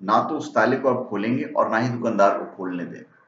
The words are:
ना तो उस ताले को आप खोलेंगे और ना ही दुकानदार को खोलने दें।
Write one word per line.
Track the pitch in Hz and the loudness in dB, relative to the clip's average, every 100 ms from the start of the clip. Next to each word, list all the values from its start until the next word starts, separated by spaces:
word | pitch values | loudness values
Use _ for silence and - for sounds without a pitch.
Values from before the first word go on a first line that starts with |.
ना | 95 113 | 0 2
तो | - 151 | 2 -4
उस | - 120 | -2 2
ताले | 113 135 | 2 2
को | 131 | 0
आप | 113 - | 0 -2
खोलेंगे | 101 113 135 147 | -4 -2 -2 -2
और | - 113 | 0 0
ना | 110 | 2
ही | 123 | 0
दुकानदार | 120 117 101 98 - | -2 -2 4 4 4
को | 95 - | -4 -8
खोलने | 92 87 85 | -6 -6 -8
दें। | - - _ | -12 -18 _